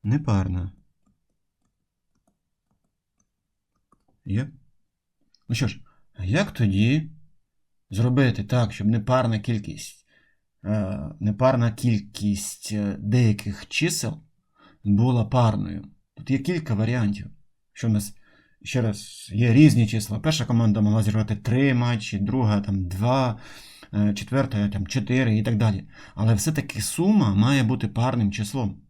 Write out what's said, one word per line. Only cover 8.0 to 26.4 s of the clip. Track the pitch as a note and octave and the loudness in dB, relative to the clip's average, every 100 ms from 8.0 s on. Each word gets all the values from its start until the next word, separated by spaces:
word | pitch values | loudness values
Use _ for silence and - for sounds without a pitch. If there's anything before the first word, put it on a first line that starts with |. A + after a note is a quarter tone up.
| A#2+ B2+ C3 G#2+ | 2 4 2 2
так, | G2+ B2 A2 | -2 0 0
щоб | - G#2 | -2 0
непарна | A2+ G#2 B2+ A#2 G#2+ | 0 2 0 2 -2
кількість, | G#2 A2+ F2+ - - - _ _ _ _ _ _ | -2 -6 -6 -14 -16 -20 _ _ _ _ _ _
е, | - G#2+ G2 G2 D#2 - | -6 -4 -4 -6 -10 -6
непарна | G#2+ G#2 B2+ B2+ A#2 | -4 2 2 4 0
кількість, | A2+ A#2+ G#2+ - - G#2 G2 - - - | 0 0 0 -2 -4 -2 -2 -6 -12 -8
е, | G#2 G2+ - | -4 -4 -4
деяких | G#2 A#2 A#2 G2+ - G2 - | 0 2 2 0 -4 -12 -8
чисел | - D#3+ - A2+ D#3 - _ _ _ - _ | -4 -2 -2 -6 -10 -18 _ _ _ -20 _
була | G#2 G2+ B2 B2 | 0 2 4 2
парною? | A2 B2+ A2+ G#2 F#2 E2 - - _ | 2 2 2 2 -4 -8 -12 -20 _
Тут | - - | -20 -4
є | C3+ | -4
кілька | C3+ F3+ D#3 | -2 -4 -2
варіантів. | G#2+ G#2+ B2 G#2 G2+ - - _ _ _ | -2 0 0 -2 -4 -10 -18 _ _ _
Що | - A#2 | -6 0
в | |
нас, | G#2 G2+ - _ _ _ _ | 0 -2 -14 _ _ _ _
ще | - C3 | -6 -2
раз, | A2+ G2+ - - - | -2 -4 -12 -20 -8
є | G2+ A#2+ | 0 4
різні | A#2 D#3 A#2 A2 | 8 8 8 2
числа. | A2+ G#2+ G#2+ | 0 -4 -4
Перша | D#3 D#3 - | -2 -2 0
команда | A#2 A2+ G#2 | 2 2 4
могла | G#2 A2 | 2 2
зіграти | G#2 G#2+ G#2+ G#2 | 2 0 0 -4
три | - B2 C#3 | 0 2 2
матчі, | B2+ A#2+ A#2 - G2+ | 2 0 -2 -4 -4
друга | G2+ B2+ A2+ G#2 | -2 0 2 2
там | G2+ G2 F2+ | 0 -4 -4
два, | F#2 A2+ C3+ B2+ A2 - - - - - | -2 0 2 0 -2 -10 -20 -20 -20 -8
е, | G#2+ G#2 | 0 0
четверта | G2+ - C3 C3 G#2+ G2+ | 0 -2 -2 0 0 -2
там | G2+ F#2 | -2 -4
чотири | C3+ G#2+ B2+ B2+ G#2+ | -4 0 0 2 2
і | |
так | G#2 A2+ | 0 2
далі. | A2+ G2 - - - | 2 0 -6 -20 -20
Але | - A2+ | -2 0
все-таки | G#2 | 2